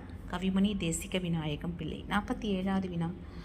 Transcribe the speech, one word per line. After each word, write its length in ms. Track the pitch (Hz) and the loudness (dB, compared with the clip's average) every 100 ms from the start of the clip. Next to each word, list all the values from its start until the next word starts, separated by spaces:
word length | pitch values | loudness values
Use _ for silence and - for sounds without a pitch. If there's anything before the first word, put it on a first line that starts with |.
| - - - | -4 -10 -6
கவிமணி 460 | 175 190 190 202 196 | -2 2 4 4 4
தேசிக 440 | 170 160 - 185 | 2 0 0 0
விநாயகம் 560 | 180 165 156 147 175 170 | 2 0 0 -2 -2 -4
பிள்ளை. 280 | 160 - - | -4 -6 0
நாற்பத்தி 360 | 202 - 247 | 0 0 -2
ஏழாவது 440 | 214 185 190 196 190 | 0 0 2 2 0
வினா, 220 | 170 170 - - - | 0 -2 -2 -10 -10